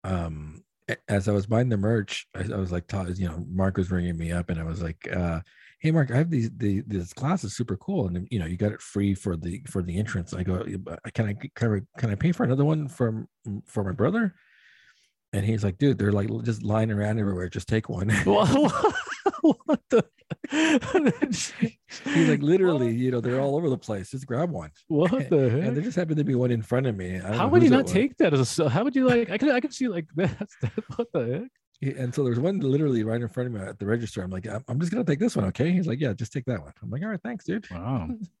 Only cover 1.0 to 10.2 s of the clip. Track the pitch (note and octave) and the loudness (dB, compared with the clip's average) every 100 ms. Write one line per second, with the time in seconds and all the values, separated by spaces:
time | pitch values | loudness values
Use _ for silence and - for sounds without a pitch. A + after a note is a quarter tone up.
1 | - G#2 F#2+ G2+ G2 A#2 B2 G#2+ G#2 A#2 | 0 0 2 0 2 2 2 2 2 0
2 | G2 - - - F#2+ G#2 F#2 F2 - G2 | -2 -8 -10 -8 -6 -4 -2 -4 -4 -6
3 | F2+ F#2 F2+ D#2+ E2 F#2 F#2+ F#2+ F2+ F#2 | -4 -4 -4 -4 -6 0 0 2 0 0
4 | F2 E2 E2 F2 E2+ E2 E2 D#2+ D#2+ - | -2 -4 -2 -2 -2 -4 -4 -4 -6 -8
5 | - F2+ F2 E2 - _ - _ D#3 E3 | -6 -2 -2 -2 -8 _ -20 _ 2 2
6 | C3 A#2 E3+ D3 A2+ G2+ G#2 G2 - G2 | 2 2 2 0 -2 -2 0 0 -2 -4
7 | F2 - C#3 F#3+ G2+ - A#2+ F#2+ - G3 | -4 -6 -2 -2 -4 -6 -6 -6 -4 -2
8 | G2 F2 F#2+ A2 E2 F2+ G#2 G#2 - G2+ | -2 -4 -4 -4 -4 0 -2 -2 -6 0
9 | G2+ F#2+ G#2 E2 E2+ E2+ C#2+ G2 F2 F2 | 0 0 -2 -4 -6 -8 -6 -4 -2 -2
10 | G#2+ F#2+ | -2 -4